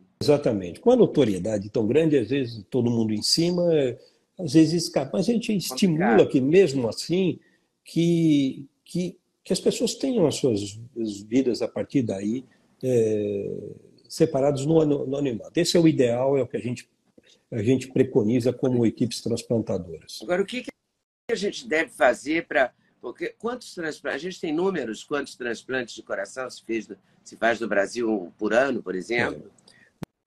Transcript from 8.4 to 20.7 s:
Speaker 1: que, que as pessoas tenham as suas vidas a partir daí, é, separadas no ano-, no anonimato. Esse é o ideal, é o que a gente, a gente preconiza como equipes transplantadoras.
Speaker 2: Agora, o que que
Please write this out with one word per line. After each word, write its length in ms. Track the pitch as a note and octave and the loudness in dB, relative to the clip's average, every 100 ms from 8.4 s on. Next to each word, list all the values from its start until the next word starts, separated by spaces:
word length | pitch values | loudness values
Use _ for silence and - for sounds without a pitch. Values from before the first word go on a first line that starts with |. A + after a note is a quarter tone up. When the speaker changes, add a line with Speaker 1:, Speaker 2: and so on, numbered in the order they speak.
| C3+ C3 C#3 _ | 2 -4 -12 _
Speaker 1:
que, 320 | _ F3 F3+ - _ _ | _ -6 -6 -8 _ _
que 80 | - | -6
as 80 | F#3 | -2
pessoas 340 | - - A3+ | 0 0 -2
tenham 320 | - C#4 B3 D#3 | -2 -2 2 2
as 100 | - | 2
suas 420 | C#3+ G#2 G2+ G#2+ - - A2+ G2 G#2 | 0 0 -4 -10 -14 -8 -6 -6 -2
vidas 320 | A#2+ B2+ A2 | 0 2 0
a 60 | A2+ | -4
partir 340 | - G2 C#3+ | -6 -4 -2
daí, 420 | A2+ G2 G#2 B2 - _ _ _ | -2 -2 -4 -6 -8 _ _ _
é, 680 | C3 B2 G#2+ G#2+ G#2 G2+ G2 F#2+ G2 - - _ _ | 0 2 2 0 -2 -4 -6 -8 -12 -16 -20 _ _
separadas 560 | - D#3+ C3+ C#3 C#3 C#3 | 0 0 2 0 0 2
no 140 | D#3+ | 4
ano-, 260 | D3+ C#3+ C3 | 4 2 -2
no 100 | C3+ | -2
anonimato. 420 | C#3+ A2 - - | -2 -4 -4 -2
Esse 160 | E3+ F3+ | 2 4
é 40 | |
o 60 | E3 | 6
ideal, 500 | C3+ B2 A#2+ C3+ C#3 | 4 2 2 2 0
é 40 | |
o 40 | B2 | 0
que 80 | A#2+ | -4
a 40 | |
gente, 280 | G#2+ B2 - _ _ _ _ _ _ | -6 -8 -10 _ _ _ _ _ _
a 120 | A#2+ | -2
gente 260 | G#2 C3 - | 2 2 2
preconiza 640 | - B2+ - G#2 B2 A#2+ | 0 2 2 2 2 0
como 340 | B2 C3+ B2 A2+ | 0 0 2 2
equipes 340 | A2+ A#2 - | 0 -4 -4
transplantadoras. 960 | - A2+ - A#2 G#2+ G2+ F2+ G2+ - - | -6 -6 -2 -2 -2 -6 -8 -14 -16 -14
Speaker 2:
Agora, 200 | A#3 F3+ | -4 -2
o 40 | G3 | -2
que 160 | B3 | -6
que 80 | A3 | -12